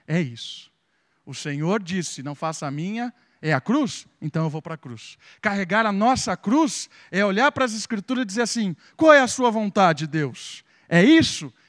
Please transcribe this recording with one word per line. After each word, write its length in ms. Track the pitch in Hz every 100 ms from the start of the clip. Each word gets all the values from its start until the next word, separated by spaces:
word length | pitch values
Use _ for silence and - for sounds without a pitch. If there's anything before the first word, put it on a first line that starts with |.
| -
É 140 | 165
isso. 500 | 139 117 - - - _ _ _ _ _ -
O 80 |
Senhor 480 | 131 151 143 160 214
disse, 400 | 170 185 160 -
"Não 140 | 135 143
faça 320 | 160 160 147
a 40 |
minha", 420 | 143 180 226 247 - _ _
é 120 | 156
a 80 | 139
cruz? 440 | - 277 226 - - -
Então 220 | 156 160
eu 60 | 160
vou 120 | 151
pra 140 | 160 160
cruz. 420 | 127 113 - - _ _
Carregar 440 | 214 202 180 208 220
a 60 |
nossa 440 | 196 226 262 - 180
cruz 540 | 202 285 294 - - _ -
é 140 | 185
olhar 280 | 202 196 285
para 120 | 269
as 100 | 254
Escrituras 500 | 220 - 208 - 254
e 20 | 214
dizer 160 | 202
assim, 340 | 233 240 196 151 _ -
"Qual 160 | 311
é 80 | 285
a 60 | 240
sua 220 | - 247
vontade, 580 | 220 208 208 180 147 156
Deus? 560 | 156 139 - - - _ _ -
É 140 | 170
isso? 500 | 226 320 - - 139 _